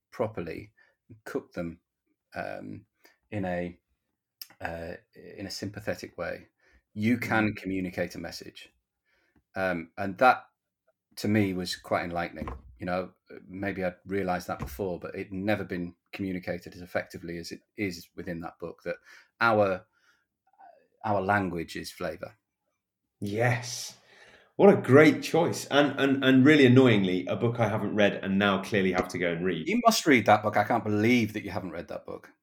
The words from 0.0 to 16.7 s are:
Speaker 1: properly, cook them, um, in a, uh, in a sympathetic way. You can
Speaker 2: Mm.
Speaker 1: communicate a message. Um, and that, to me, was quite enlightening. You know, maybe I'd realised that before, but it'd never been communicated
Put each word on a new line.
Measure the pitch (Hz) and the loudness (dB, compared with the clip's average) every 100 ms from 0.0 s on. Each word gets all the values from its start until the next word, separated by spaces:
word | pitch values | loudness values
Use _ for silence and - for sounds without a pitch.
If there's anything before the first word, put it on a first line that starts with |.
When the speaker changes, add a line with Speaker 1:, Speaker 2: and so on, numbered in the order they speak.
| _ | _
Speaker 1:
properly, | - 107 - 85 - 101 _ _ _ - 110 | -8 -6 -6 -10 -12 -16 _ _ _ -20 -20
cook | - 139 - | -10 -10 -10
them, | 90 85 82 _ _ _ _ _ 92 | -10 -10 -12 _ _ _ _ _ -12
um, | 95 98 104 104 - _ _ _ - | -10 -12 -14 -16 -20 _ _ _ -12
in | 104 92 | -8 -4
a, | 87 87 - _ _ _ _ _ - - - | -4 -6 -10 _ _ _ _ _ -20 -20 -12
uh, | 82 82 85 85 _ - 87 82 | -10 -10 -12 -14 _ -20 -20 -14
in | 95 | -14
a | |
sympathetic | - 101 104 - 90 92 - | -10 -12 -10 -8 -8 -10 -10
way. | 85 90 - _ _ _ _ | -10 -10 -14 _ _ _ _
You | 104 110 120 | -4 0 0
can | - 110 107 | 0 0 0
Speaker 2:
Mm. | 107 | -2
Speaker 1:
communicate | 95 95 90 90 87 85 | -6 -6 -4 -4 -6 -8
a | |
message. | 82 - - - - _ _ _ _ _ _ _ _ 95 | -12 -14 -18 -20 -20 _ _ _ _ _ _ _ _ -4
Um, | 95 85 80 - | -2 -2 -6 -8
and | 98 92 | -6 2
that, | 127 - - _ _ _ _ _ _ - | 4 4 -2 _ _ _ _ _ _ -6
to | 104 | 0
me, | 107 98 | 2 2
was | 90 87 - | -2 -6 -8
quite | - 98 | -4 -4
enlightening. | 87 85 87 78 - - - - | -4 -6 -6 -8 -12 -12 -16 -12
You | 90 | -6
know, | 90 90 _ - - - | -4 -6 _ -20 -20 -16
maybe | 92 98 92 | -8 -6 -4
I'd | 92 - 90 | -4 -6 -6
realised | 98 92 90 - | -4 -2 -2 -4
that | 87 | -10
before, | - - 95 87 | -10 -8 -6 -6
but | - 95 | -10 -12
it'd | 95 | -10
never | 92 104 101 | -6 -2 -2
been | 92 90 87 - _ | -4 -8 -8 -12 _
communicated | - 95 92 90 87 - | -8 -6 -6 -8 -10 -10